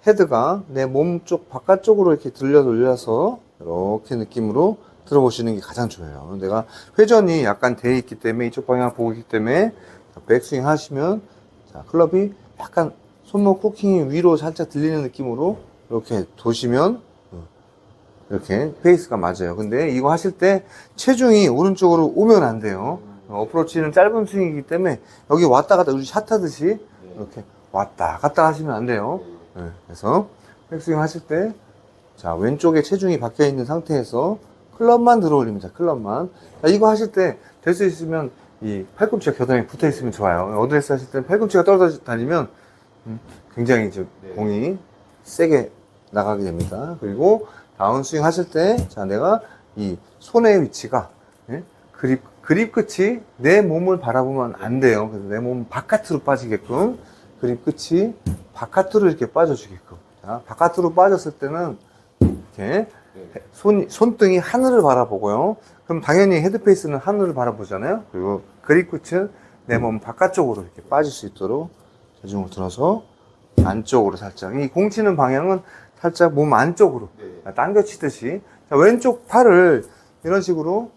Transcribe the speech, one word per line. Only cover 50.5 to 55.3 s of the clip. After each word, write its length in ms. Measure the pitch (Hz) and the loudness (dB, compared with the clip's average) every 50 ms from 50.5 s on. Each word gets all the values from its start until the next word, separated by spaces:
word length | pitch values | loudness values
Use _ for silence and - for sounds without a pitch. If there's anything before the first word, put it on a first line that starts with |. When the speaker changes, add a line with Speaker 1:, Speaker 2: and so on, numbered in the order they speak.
| 208 190 147 | 4 4 2
Speaker 1:
위치가, 460 | 117 - - - 107 90 113 85 - _ _ _ _ _ _ _ - | -2 -6 -12 -10 -4 -6 -6 -6 -6 _ _ _ _ _ _ _ -14
예? 140 | 123 165 175 _ _ _ _ _ | -14 -14 -14 _ _ _ _ _
그립, 300 | _ - - 127 131 131 - - _ _ | _ -6 -2 -2 -2 -2 -4 -20 _ _
그립 300 | - - - 196 226 220 | -2 -2 0 0 0 -2
끝이 500 | - 233 208 - - - 190 214 247 233 - _ _ | -2 -4 -4 -4 -2 -2 -2 -2 -2 -4 -10 _ _
내 240 | - 120 147 185 208 | -2 2 4 4 4
몸을 380 | 202 175 156 165 180 185 185 180 | 4 2 -2 -2 0 0 -2 -2
바라보면 560 | 135 120 117 131 127 131 135 135 123 117 - - | -2 -2 0 0 0 0 -2 -4 -6 -6 -8 -10
안 200 | - 113 120 131 | -6 -4 -2 2
돼요. 300 | 135 123 113 104 107 110 | 4 4 4 2 -2 -6
그래서 160 | 110 101 101 | -8 -12 -10
내 120 | 98 | -8